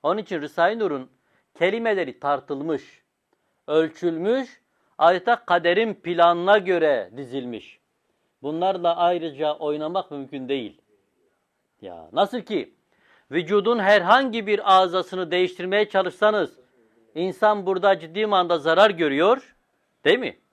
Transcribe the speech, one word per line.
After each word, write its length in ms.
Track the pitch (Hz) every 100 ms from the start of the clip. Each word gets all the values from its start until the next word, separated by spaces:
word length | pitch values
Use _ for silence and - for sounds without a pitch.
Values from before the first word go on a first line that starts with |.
Onun 160 | 147 202
için 220 | - 170
Risale-i 380 | 147 - 175 226
Nur'un 320 | 202 143 127 _ _ _ _ _
kelimeleri 640 | 175 220 226 196 151 127
tartılmış, 800 | 143 143 - 139 156 151 - _ _ _ _ _ _ _ -
ölçülmüş, 920 | 151 160 160 175 160 190 262 247 - _ _ _ -
adeta 460 | 165 185 180 233
kaderin 500 | - 175 170 180 226
planına 640 | - 170 170 170 175 180 208
göre 520 | 185 175 156 127 90 117
dizilmiş. 640 | 131 135 123 113 - _ _ _ _ _ _ _
Bunlarla 540 | 139 160 185 190 175 170
ayrıca 580 | 175 175 160 139 151
oynamak 560 | 151 151 151 156 185 180
mümkün 380 | 143 135 139 127
değil. 320 | 139 107 - _ _ _ _ _ _ _ _ _ _
Ya, 280 | 95 85 80
nasıl 280 | 117 202 247
ki 340 | - 202 107 _ _ _ _ _ _
vücudun 480 | 147 160 208 196 240
herhangi 680 | 196 208 175 240 269 226 202
bir 340 | 208 202 190
azasını 500 | 185 185 170 185 175
değiştirmeye 580 | 180 180 180 180 202 208
çalışsanız 680 | 190 185 - 214 214 165 _ _ _ _ _ _
insan 520 | 156 185 - 214 208 185
burada 320 | 185 196 185
ciddi 280 | 160 175 214
manada 320 | 196 175 170
zarar 320 | 147 165 214
görüyor, 680 | 170 156 135 180 262 - _ _ _ _ _
değil 140 | 139 226
mi? 200 | 202 - _